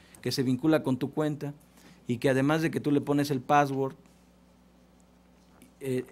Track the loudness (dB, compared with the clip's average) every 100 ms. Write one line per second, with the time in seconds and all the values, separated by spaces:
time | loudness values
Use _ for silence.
0 | -20 -10 -6 -2 0 0 2 2 2 -2
1 | -2 -2 -2 -4 -8 -12 -20 -20 -20 -20
2 | -6 0 2 4 2 2 0 -2 0 0
3 | 2 0 0 -4 2 4 4 0 -4 -6
4 | -20 -20 _ _ _ _ _ _ _ _
5 | _ _ _ _ _ -20 -20 _ -6 -6
6 | -6